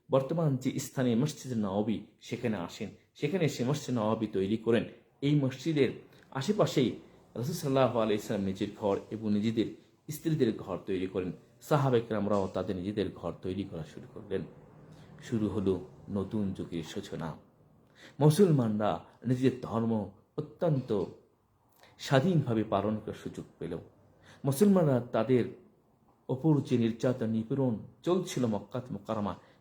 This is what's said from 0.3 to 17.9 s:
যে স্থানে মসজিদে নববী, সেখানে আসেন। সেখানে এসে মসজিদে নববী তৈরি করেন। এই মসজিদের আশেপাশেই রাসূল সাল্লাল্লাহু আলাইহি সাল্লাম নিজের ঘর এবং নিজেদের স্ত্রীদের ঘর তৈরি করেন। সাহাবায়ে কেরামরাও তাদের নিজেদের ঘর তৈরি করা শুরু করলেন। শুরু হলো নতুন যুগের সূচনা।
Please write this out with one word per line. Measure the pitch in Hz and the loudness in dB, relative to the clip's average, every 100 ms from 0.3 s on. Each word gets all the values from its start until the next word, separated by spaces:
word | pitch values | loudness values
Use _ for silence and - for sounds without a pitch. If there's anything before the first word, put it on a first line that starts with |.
| 165 160 131 | 0 0 0
যে | 131 - | -2 -4
স্থানে | - - 127 113 | -6 -2 0 2
মসজিদে | 156 - 131 120 | 0 -4 -6 -2
নববী, | 104 98 107 98 - _ | -2 0 0 -2 -6 _
সেখানে | - 117 120 104 | -10 -6 -4 -4
আসেন। | 85 - 104 - _ - | -6 -10 -12 -14 _ -6
সেখানে | 147 185 151 | -2 0 0
এসে | - 123 | 0 -2
মসজিদে | 120 - 123 | -2 -2 0
নববী | 107 110 110 | 2 0 0
তৈরি | 98 95 113 | 0 0 0
করেন। | 113 113 95 - _ - | 2 2 2 -8 _ -4
এই | 143 147 | 2 2
মসজিদের | 131 - 165 156 120 - - - - | 2 -2 -2 2 2 0 -14 -20 -12
আশেপাশেই | 135 135 208 160 - 117 - - - - - | -6 -2 2 2 4 2 0 -12 -20 -14 -8
রাসূল | 127 170 | -6 -4
সাল্লাল্লাহু | 147 135 127 120 | 0 4 4 4
আলাইহি | 110 107 | 0 0
সাল্লাম | - 107 98 | -2 -2 -2
নিজের | 95 101 - | -2 -4 -2
ঘর | 107 98 - | -2 -2 -2
এবং | 110 110 | -6 0
নিজেদের | 104 110 113 101 - - _ - | 0 0 0 -2 -4 -20 _ -12
স্ত্রীদের | - 165 156 120 98 | -6 -2 2 2 0
ঘর | - 87 - | -4 -6 -4
তৈরি | 95 95 | -4 -2
করেন। | 98 92 80 - - | -4 -4 -6 -14 -14
সাহাবায়ে | - 151 135 120 113 | 0 2 4 2 0
কেরামরাও | 110 101 101 95 | -2 0 2 0
তাদের | 95 92 92 | -2 -4 -4
নিজেদের | 90 104 92 - | -4 -2 -2 -4
ঘর | 85 78 | -8 -6
তৈরি | 95 95 | -6 -6
করা | 95 85 | -6 -8
শুরু | 76 - - | -12 -14 -16
করলেন। | - 95 95 - - - - - - - - | -16 -6 -6 -6 -14 -20 -20 -20 -20 -20 -18
শুরু | - 117 107 | -4 -2 0
হলো | 101 95 92 - - - | 0 0 0 -4 -18 -8
নতুন | 98 95 110 98 | -6 -4 -2 -2
যুগের | 92 82 85 | -4 -6 -6
সূচনা। | 78 - - 78 80 78 - _ _ _ _ | -6 -10 -10 -8 -8 -10 -16 _ _ _ _